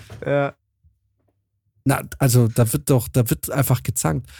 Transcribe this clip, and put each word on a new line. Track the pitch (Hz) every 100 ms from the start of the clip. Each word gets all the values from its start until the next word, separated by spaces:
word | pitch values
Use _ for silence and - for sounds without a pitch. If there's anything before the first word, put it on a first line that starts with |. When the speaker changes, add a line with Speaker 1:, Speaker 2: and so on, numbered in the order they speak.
| - - -
Speaker 1:
Ja. | 143 139 - _ _ _ _ _ _ _ _ _ _ _ _ -
Speaker 2:
Na, | 135 - -
also, | 135 120 113
da | 117 113
wird | 151 -
doch, | 135 -
da | - 113
wird | 156 -
einfach | 143 131 127
gezankt. | - - 156 151 - -